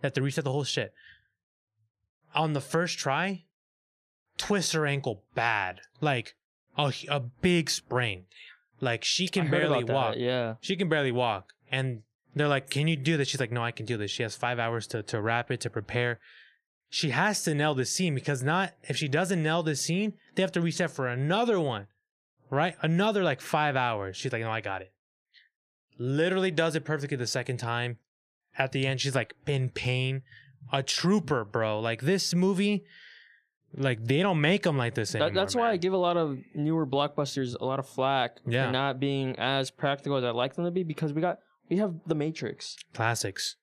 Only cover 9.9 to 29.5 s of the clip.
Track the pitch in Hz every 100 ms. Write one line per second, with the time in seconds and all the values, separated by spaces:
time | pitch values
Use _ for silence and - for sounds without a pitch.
9.9 | 131 117 117 123 127 117 110 - 185 185
10.9 | 151 135 120 123 101 - - _ 135 131
11.9 | 117 - _ _ 147 147 139 139 139 156
12.9 | 160 135 160 135 135 120 120 117 - 110
13.9 | 117 104 - 113 - 123 120 117 117 -
14.9 | 113 104 113 107 117 - 123 117 - 104
15.9 | 120 123 117 - - - _ _ _ _
16.9 | - 151 123 196 208 - 147 151 139 123
17.9 | - 185 135 143 139 131 170 190 _ -
18.9 | 139 151 143 180 185 156 165 160 139 -
19.9 | 175 214 - _ - 185 175 170 151 165
20.9 | - 127 123 143 190 240 202 147 110 101
21.9 | _ _ _ _ _ _ 135 170 - 160
22.9 | 170 208 208 175 135 - 156 151 131 123
23.9 | 110 95 92 131 117 113 110 107 95 92
24.9 | _ _ _ _ - _ _ _ _ _
25.9 | - 123 143 170 185 190 156 165 156 147
26.9 | 156 139 139 120 131 123 123 120 117 120
27.9 | 117 _ _ _ _ _ - 135 135 135
28.9 | 131 139 127 113 - -